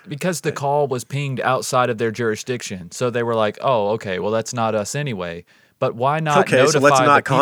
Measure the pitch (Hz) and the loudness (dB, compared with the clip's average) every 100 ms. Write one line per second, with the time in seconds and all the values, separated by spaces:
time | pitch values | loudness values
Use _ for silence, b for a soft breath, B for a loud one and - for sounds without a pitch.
0 | - 147 180 165 160 - 139 143 139 127 | -8 -6 -6 -4 -6 -4 -2 0 0 -4
1 | - 139 143 127 123 131 - 131 123 110 | -6 -6 -4 -4 -2 -2 0 0 0 0
2 | 113 107 117 107 - 120 - 92 87 - | -2 -2 -4 -4 -6 -8 -8 -12 -12 -4
3 | 127 120 117 113 107 - 135 120 101 110 | -2 0 0 0 0 0 0 2 0 -2
4 | 104 90 95 113 110 123 113 107 101 143 | -4 -4 -2 -2 -2 -2 0 0 -4 -6
5 | 147 104 87 85 - b b _ 131 117 | -6 -6 -8 -10 -16 b b _ -4 0
6 | 131 156 156 147 131 131 143 151 143 135 | -2 0 2 2 4 4 4 6 6 6
7 | 127 139 - 135 | 6 4 4 2